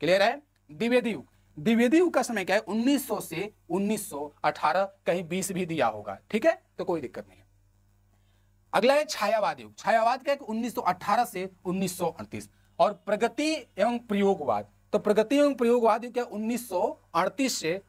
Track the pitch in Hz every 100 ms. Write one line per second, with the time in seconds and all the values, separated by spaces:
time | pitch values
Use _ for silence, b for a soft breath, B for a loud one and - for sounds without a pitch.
0 | 151 190 208 285 - _ - 151 233 247
1 | 233 170 - _ _ - 151 226 240 320
2 | 359 311 247 220 180 196 214 214 240 285
3 | - 196 170 165 208 - - 175 202 220
4 | - - - - 156 - 151 180 196 -
5 | - 180 165 185 185 180 180 160 120 107
6 | 104 92 - 220 320 330 _ - 180 170
7 | 135 - - - _ _ _ _ _ _
8 | _ _ _ _ _ _ _ - 233 285
9 | 294 - - 220 196 - 107 - - 226
10 | 226 262 262 277 220 220 233 240 175 180
11 | - 226 240 180 190 - 185 185 190 -
12 | 170 - 104 110 101 _ _ - 185 202
13 | - 208 233 - 302 311 233 - 214 240
14 | - 202 196 185 139 107 - _ _ 208
15 | 220 208 220 277 294 269 233 240 226 214
16 | 240 240 240 202 220 240 - 180 233 -
17 | _ 165 190 - 269 - 160 190